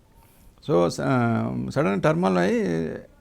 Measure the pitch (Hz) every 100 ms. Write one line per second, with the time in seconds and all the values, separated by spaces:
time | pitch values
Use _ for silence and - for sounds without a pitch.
0 | _ - - - - - - 170 175 -
1 | 139 127 117 113 117 127 131 135 170 196
2 | 151 160 190 185 180 233 190 165 160 -
3 | - -